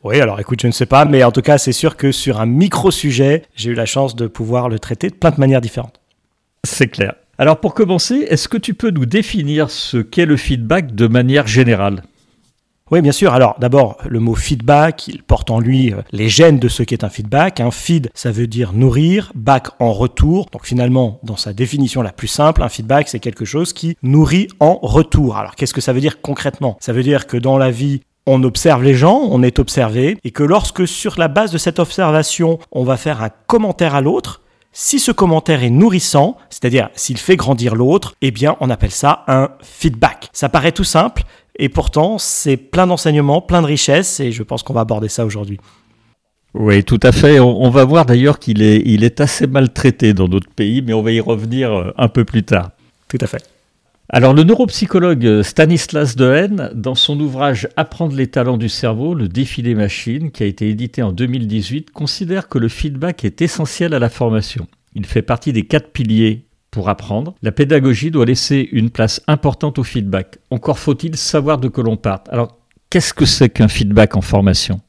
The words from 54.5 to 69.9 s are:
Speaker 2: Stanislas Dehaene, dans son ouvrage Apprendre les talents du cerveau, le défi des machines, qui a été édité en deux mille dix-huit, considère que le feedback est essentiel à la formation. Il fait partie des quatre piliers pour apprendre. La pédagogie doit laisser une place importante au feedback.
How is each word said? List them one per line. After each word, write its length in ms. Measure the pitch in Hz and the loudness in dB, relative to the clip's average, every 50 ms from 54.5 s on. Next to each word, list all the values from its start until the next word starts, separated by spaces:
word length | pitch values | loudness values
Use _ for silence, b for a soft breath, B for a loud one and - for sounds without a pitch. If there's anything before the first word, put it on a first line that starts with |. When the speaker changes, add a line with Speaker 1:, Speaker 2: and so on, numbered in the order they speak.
| 226 226 254 214 - - 214 - - 185 175 180 170 131 117 113 107 107 | 6 4 2 -2 0 -4 -4 0 0 2 2 2 2 2 2 2 4 4
Speaker 2:
Stanislas 760 | 104 - - - 160 156 170 160 - - - 151 147 131 113 | 2 0 2 2 2 4 4 0 -2 -4 -4 -2 -2 -2 0
Dehaene, 540 | 123 131 127 131 151 185 202 208 190 143 - | 2 2 4 4 2 2 0 -2 -4 -6 -8
dans 220 | 110 117 101 131 131 | -8 -8 -6 -4 -2
son 260 | - - - 147 143 | -2 0 0 0 -2
ouvrage 480 | 151 147 131 131 143 143 131 101 90 - _ | -4 -4 -4 -2 -2 -2 -2 -2 -4 -6 _
Apprendre 400 | - 156 - - - 170 156 139 | -4 -4 -4 -4 -6 -4 -4 -2
les 120 | 135 131 127 | -2 -4 -2
talents 280 | - 135 123 127 127 | 0 -2 0 0 0
du 140 | 113 113 110 | -2 -2 -4
cerveau, 420 | - - - 120 110 110 131 160 | -4 -4 -4 -4 -2 -2 -4 -4
le 160 | 180 160 113 90 | -2 -2 -4 -4
défi 320 | 85 113 135 123 - - | -2 -4 -4 -4 -4 -6
des 140 | 117 120 117 | -2 -2 0
machines, 560 | 107 104 98 - - - 117 117 143 165 156 | 0 -2 -2 -4 -6 -6 -6 -6 -6 -6 -8
qui 140 | - - 110 | -6 -4 -4
a 20 | |
été 240 | 101 98 - 107 107 | -4 -4 -4 -4 -4
édité 320 | 107 104 123 117 - - | -2 -4 -6 -8 -4 -4
en 100 | 123 101 | -4 -4
deux 140 | 92 85 131 | -2 -4 -4
mille 200 | 123 123 131 117 | -4 -4 -4 -4
dix-huit, 440 | 107 107 110 98 90 120 151 151 _ | -4 -4 -4 -4 -4 -8 -10 -10 _
considère 580 | _ - 151 139 - - 202 165 185 190 185 _ | _ -8 -8 -8 -6 -6 -6 -6 -6 -6 -6 _
que 100 | - 131 | -4 -2
le 100 | 113 113 | -2 -2
feedback 580 | - - - 151 139 131 147 180 170 - - | -4 -4 -6 -6 -6 -6 -6 -6 -6 -4 -6
est 160 | 104 - - | -8 -4 -2
essentiel 500 | 165 170 - - 156 139 - - 175 170 | -4 -4 -2 -4 -6 -6 -4 -4 -4 -2
à 60 | 156 131 | 0 0
la 100 | 120 120 | -2 -2
formation. 580 | - - 127 117 110 110 104 - - 117 87 - _ _ _ _ _ | -2 -2 -2 0 0 -2 -4 -4 -10 -12 -12 -12 _ _ _ _ _
Il 100 | 104 98 | -10 -8
fait 160 | - - 117 | -4 -4 -4
partie 320 | 95 - 120 117 - 151 | -2 -2 -6 -6 -4 -4
des 140 | 131 110 104 | -4 -4 -4
quatre 240 | - - 151 - - | -2 -2 -4 -4 -4
piliers 560 | _ - 127 110 110 110 110 110 107 117 - _ _ _ _ _ | _ -6 -2 0 2 2 2 0 0 -4 -10 _ _ _ _ _
pour 180 | - 110 92 95 | -10 -6 -4 -4
apprendre. 460 | 101 - 104 - 101 110 143 165 185 _ | -4 -6 -6 -6 -6 -6 -6 -8 -12 _
La 100 | - 110 | -8 -6
pédagogie 580 | 98 - 147 139 156 147 131 135 123 101 139 165 | 0 0 0 2 2 2 2 2 0 0 -2 -4
doit 140 | 160 151 120 | 0 0 2
laisser 420 | 117 131 123 - - 143 139 127 - | 2 0 -2 -2 -2 -2 -2 -2 -2
une 160 | - 113 110 117 | -2 -2 -2 -2
place 320 | - - 113 - - - _ | -2 -2 -2 -2 -2 -6 _
importante 520 | - 151 143 - 143 127 - - 147 127 - | -2 -2 0 0 -4 -4 -2 -6 -6 -4 -4
au 60 | 123 | -6
feedback. 540 | - | -4